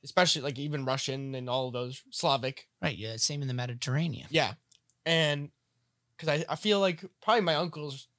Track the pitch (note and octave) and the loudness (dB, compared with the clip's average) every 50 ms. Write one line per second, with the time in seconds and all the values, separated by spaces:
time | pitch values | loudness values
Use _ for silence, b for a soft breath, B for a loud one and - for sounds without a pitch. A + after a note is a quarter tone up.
0 | - C#3+ - - F3+ E3 - D#3+ B2+ C#3+ C#3 B2+ C#3+ D3+ D3 C#3+ C3+ B2+ C3 C3 | -14 -2 2 4 4 4 4 0 0 -4 -4 -4 -4 -4 -4 -2 -2 -2 -2 -2
1 | - - C3+ C3+ C#3 C3+ C3+ C3 B2+ B2 B2 C3 C3 B2+ A#2+ A#2+ B2 B2 C3 - | -2 -4 -6 -6 -6 -6 -8 -8 -4 -2 -2 -2 -2 -2 -4 -6 -6 -6 -8 -12
2 | - _ - - - E3 C#3 C3+ A#2+ C3 C3+ - - _ _ _ - - G#2 F2 | -16 _ -6 -2 2 2 2 2 0 -4 -6 -8 -18 _ _ _ -4 -4 -4 -4
3 | G#2 A2 A2+ A2 - - D3 D3 C#3+ C3 B2 B2 B2 B2 B2 B2 - - B2+ D3 | -8 -8 0 2 2 2 2 0 -4 -4 -2 -4 -4 -6 -6 -6 -2 0 0 0
4 | E3 E3+ A#2+ - - - - D#3+ C#3+ G2+ - - _ _ - _ _ _ _ _ | 0 0 -4 -6 -10 0 2 2 2 2 -2 -6 _ _ -20 _ _ _ _ _
5 | _ D#3+ E3 E3 D#3+ D3+ D3 C#3+ C#3+ C#3+ _ _ _ _ _ _ _ _ _ _ | _ 2 4 4 4 4 2 0 -4 -10 _ _ _ _ _ _ _ _ _ _
6 | _ _ _ - - D#3 D3 D3+ E3+ - D3+ D#3+ - G#3+ G#3 G3+ G3 F#3+ F3 D#3 | _ _ _ -6 -2 0 0 0 0 -2 -4 -2 2 4 4 6 4 2 2 0
7 | - - _ _ - - A3+ A#3+ G3 E3+ D#3 D3 D3 C#3+ - D3+ D3 D3 C3+ C3+ | -8 -18 _ _ 2 4 4 6 6 4 2 2 0 -2 -4 -8 -8 -8 -10 -10
8 | - _ _ | -14 _ _